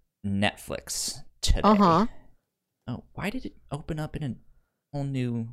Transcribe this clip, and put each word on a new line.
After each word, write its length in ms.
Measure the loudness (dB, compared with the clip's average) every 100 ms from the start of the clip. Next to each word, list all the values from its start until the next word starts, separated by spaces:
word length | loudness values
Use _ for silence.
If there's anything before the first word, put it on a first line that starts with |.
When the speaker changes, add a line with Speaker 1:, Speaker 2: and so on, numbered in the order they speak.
| _ _ -4
Speaker 1:
Netflix 920 | 0 0 -2 -10 -10 -8 -6 -6 -8 -14 -4
today. 200 | 2 4
Speaker 2:
Uh-huh. 420 | 6 6 6 6 2 -4 -20 _ _ _ _ _ -10
Speaker 1:
Oh, 160 | -10 -10
why 160 | -8 -6
did 160 | -6 -10
it 100 | -14 -12
open 280 | -10 -8 -8
up 160 | -6 -6
in 60 |
a 120 | -8 -8 -14 _ _ _ _
whole 120 | -6
new 440 | -4 -2 -2 -2 -6